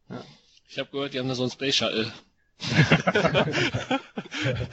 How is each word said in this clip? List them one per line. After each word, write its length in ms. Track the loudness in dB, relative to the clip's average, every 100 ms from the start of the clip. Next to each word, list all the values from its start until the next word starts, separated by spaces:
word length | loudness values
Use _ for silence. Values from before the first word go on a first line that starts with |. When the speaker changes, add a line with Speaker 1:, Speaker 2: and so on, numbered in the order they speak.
| -14
Speaker 1:
Ja. 120 | -14 -14 -20 _ _ _
Speaker 2:
Ich 100 | -8
hab 120 | -6
gehört, 220 | -6 -4
die 40 | -4
haben 100 | -2
da 60 |
so 80 | 0
einen 80 | -2
Space 240 | -2 0 2
Shuttle. 360 | 2 0 -2 -6 -20 _ _ -10
<laughs> 1400 | 0 4 6 4 4 2 4 2 0 0 -2 -2 -2 -4 -4 -12 -10 -4 -2 -2 -4